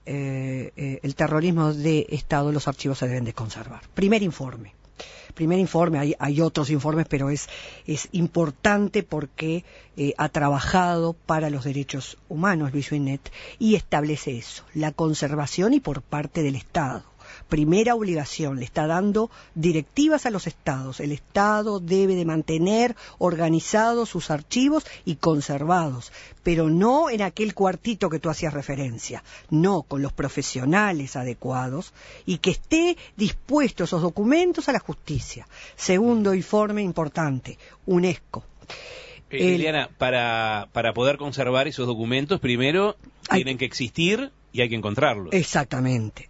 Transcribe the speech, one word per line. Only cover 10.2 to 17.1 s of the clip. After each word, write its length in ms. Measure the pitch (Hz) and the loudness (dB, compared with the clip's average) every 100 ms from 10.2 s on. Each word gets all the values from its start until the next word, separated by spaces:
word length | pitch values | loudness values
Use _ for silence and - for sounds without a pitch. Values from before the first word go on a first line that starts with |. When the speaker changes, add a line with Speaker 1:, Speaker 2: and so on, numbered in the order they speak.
| 156 | -2
Speaker 1:
trabajado 840 | 160 143 143 - 185 175 170 165 | 0 0 0 2 2 2 2 0
para 360 | 170 - 160 156 | -2 -2 0 0
los 140 | 143 | -2
derechos 540 | 143 139 139 139 - - - | -4 -4 -6 -8 -10 -16 -10
humanos, 460 | 151 196 170 147 | -2 0 0 0
Luis 160 | 143 135 | -2 -2
Joinet, 420 | 147 139 139 - - - - | -2 -2 -4 -8 -16 -14 0
y 180 | 220 208 | 2 4
establece 600 | - 156 151 151 - 120 | 2 0 0 -2 -4 -8
eso, 280 | - - - | -10 -16 -10
la 180 | 156 156 | -4 -4
conservación 840 | 151 160 151 143 151 143 - 196 | 0 0 0 -2 -2 -4 0 2
y 60 | 285 | 2
por 220 | - 127 | 0 -6
parte 420 | - 147 151 170 | -6 -6 -4 -2
del 120 | 147 135 | -2 -2
Estado. 480 | - 175 139 104 - | -4 -2 -2 -4 -12